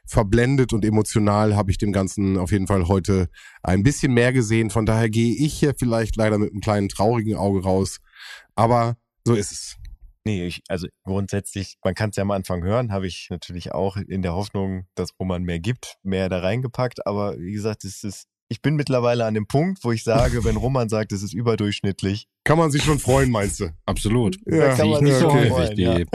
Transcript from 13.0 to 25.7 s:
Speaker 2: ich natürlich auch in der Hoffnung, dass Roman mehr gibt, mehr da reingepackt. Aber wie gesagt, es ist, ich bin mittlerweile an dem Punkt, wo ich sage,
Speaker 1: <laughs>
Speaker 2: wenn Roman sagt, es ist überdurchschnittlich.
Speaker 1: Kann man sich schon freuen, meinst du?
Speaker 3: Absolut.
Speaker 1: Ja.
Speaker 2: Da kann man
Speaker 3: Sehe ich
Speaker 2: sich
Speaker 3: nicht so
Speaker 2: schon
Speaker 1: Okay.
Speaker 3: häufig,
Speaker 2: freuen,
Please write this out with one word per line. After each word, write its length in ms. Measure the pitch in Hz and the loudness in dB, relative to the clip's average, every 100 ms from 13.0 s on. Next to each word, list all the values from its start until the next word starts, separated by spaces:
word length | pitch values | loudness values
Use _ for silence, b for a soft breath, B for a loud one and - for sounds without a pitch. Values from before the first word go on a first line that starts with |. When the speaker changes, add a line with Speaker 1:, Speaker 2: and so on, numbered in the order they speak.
| 95 | -6
Speaker 2:
ich 200 | - - | -8 -10
natürlich 420 | 87 - 87 - | -12 -10 -12 -8
auch 240 | - 95 101 | -4 -4 -4
in 260 | - 95 | -6 -4
der 120 | 92 | -4
Hoffnung, 520 | 87 104 101 95 92 92 - | -4 -4 -4 -4 -6 -10 -8
dass 160 | 90 - | -8 -6
Roman 240 | 92 90 | -6 -4
mehr 160 | 87 85 | -4 -4
gibt, 360 | 104 123 - - | -4 -6 -10 -12
mehr 240 | 95 95 92 | -4 -2 0
da 120 | 90 | 0
reingepackt. 680 | 92 117 127 - 127 - - | -2 -2 -4 -4 -4 -4 -4
Aber 300 | 101 101 60 | -2 -4 -6
wie 140 | 87 | -8
gesagt, 320 | 104 107 104 98 | -6 -6 -6 -10
es 180 | - | -12
ist, 220 | 104 - - _ - | -12 -12 -18 _ -12
ich 120 | 117 | -2
bin 140 | 139 151 | 0 0
mittlerweile 500 | 143 127 120 120 110 | 0 2 2 2 0
an 80 | |
dem 140 | 107 104 | -2 0
Punkt, 360 | 135 180 190 | 0 0 -2
wo 80 | 120 | -2
ich 100 | 113 | -2
sage, 400 | 113 113 127 123 | 2 2 4 2
Speaker 1:
<laughs> 0 | |
Speaker 2:
wenn 140 | 110 107 | 0 0
Roman 320 | 120 135 113 | 0 0 0
sagt, 240 | 110 107 | -2 -2
es 100 | 101 | -4
ist 100 | 101 | -4
überdurchschnittlich. 920 | - 117 107 104 98 98 - 98 101 - _ | -2 0 0 0 -2 -4 -2 -2 -2 -6 _
Speaker 1:
Kann 140 | - 160 | 2 4
man 140 | 160 | 4
sich 120 | 139 | 2
schon 160 | 139 143 | 0 0
freuen, 320 | 123 135 135 | 2 2 4
meinst 280 | 113 101 - | 2 0 -2
du? 80 | 90 - - | -6 -6 -6
Speaker 3:
Absolut. 520 | 95 101 120 104 92 - | -2 0 2 0 -2 -2
Speaker 1:
Ja. 240 | 160 139 | 2 4
Speaker 2:
Da 60 | 131 | 4
kann 140 | 156 | 4
man 100 | 147 | 4
Speaker 3:
Sehe 80 | 143 | 4
ich 40 | |
Speaker 2:
sich 0 | |
Speaker 3:
nicht 0 | 131 | 6
so 40 | |
Speaker 2:
schon 80 | 165 | 6
Speaker 1:
Okay. 200 | 139 117 | 6 4
Speaker 3:
häufig, 160 | 127 | 2
Speaker 2:
freuen, 100 | 113 | 0